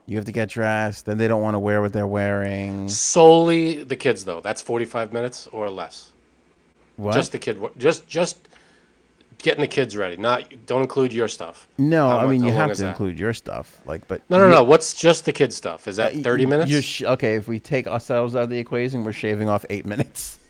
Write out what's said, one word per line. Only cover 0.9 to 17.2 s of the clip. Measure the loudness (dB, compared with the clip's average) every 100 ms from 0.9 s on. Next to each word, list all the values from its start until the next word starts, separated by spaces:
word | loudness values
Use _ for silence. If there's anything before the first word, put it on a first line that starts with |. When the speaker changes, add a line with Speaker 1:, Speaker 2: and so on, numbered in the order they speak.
| -6 -4
Speaker 1:
Then | 0
they | 2
don't | 2
wanna | 0 0
wear | 0 2
what | 0
they're | -2 -2
wearing. | -2 -2 -2 -4 -4 -6 -6 -6
Speaker 2:
Solely | -4 0 8 10 8 6 2 0 -4
the | -8 -2
kids, | 0 -2 -4
though. | -8
That's | -6 -8
forty-five | -6 -6 -4 -6 -6
minutes | -6 -6 -10 -14
or | -8 -8
less. | -8 -12 -16 -20 _ _ _ _ _ _ _ _ -8
Speaker 1:
What? | -2 0
Speaker 2:
Just | -2
the | -6
kid. | -8 -8 -10 -2
Just, | 0 0 -4
just | -4 -4 -6 _ -20 _ _ _ _ _ _ _ -4
getting | -2 0
the | 0
kids | -2 -2 -4
ready. | -6 -4
Not, | -2 -2 -4 -14 -4
don't | -2
include | -2 0 0
your | 0 -4
stuff. | -6 -14 -16 _ -2
Speaker 1:
No, | 2 4 4
Speaker 2:
How | 2
Speaker 1:
I |
Speaker 2:
mu-, | 2
Speaker 1:
mean, | 2
Speaker 2:
how | 2
Speaker 1:
you |
Speaker 2:
long | 2
Speaker 1:
have | 0
Speaker 2:
is | -2
Speaker 1:
to |
Speaker 2:
that? | -4
Speaker 1:
include | -4 -6 -4
your | -4
stuff. | -6 -8 -12 -12 -16 -12
Like, | -12 -10
but | -10 2
Speaker 2:
No, | 6
no, | 8
Speaker 1:
you |
Speaker 2:
no. | 8
What's | 8 6 4
just | 2 2 4 0
the |
kid | 0 0
stuff? | -2 -10 -10 -8
Is | -2
that | -2
Speaker 1:
Uh, | -2
y-, |
Speaker 2:
thirty | 0 2 2
minutes? | 2 2
Speaker 1:
you're | 0
sh-, | -2 -4
okay, | -2 0